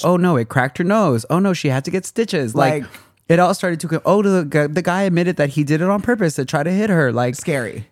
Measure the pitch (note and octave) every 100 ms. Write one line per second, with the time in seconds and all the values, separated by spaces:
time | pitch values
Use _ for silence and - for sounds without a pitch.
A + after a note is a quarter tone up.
0 | - F3+ F3+ D3 A2+ C3+ B2+ - F3 G#3+
1 | F#3 C#3+ - E3 G3 F3+ D3 C3 C#3 F3+
2 | - - A3+ F3 B2 A#2+ C#3 D#3 B2 -
3 | - _ - E3 F3+ G3 F#3 E3 E3 D#3+
4 | - G3 G3+ F#3+ D3+ D#3 D3 D3+ F3 F3
5 | G3 E3+ F3 F3+ C#3+ C#3 D3 D#3 F3+ G3+
6 | F#3+ A#3+ F3 - B2+ D#3 D3 F#3 G#3+ F3
7 | C#3 A#2 B2 B2+ - C#3+ A2+ - G#2+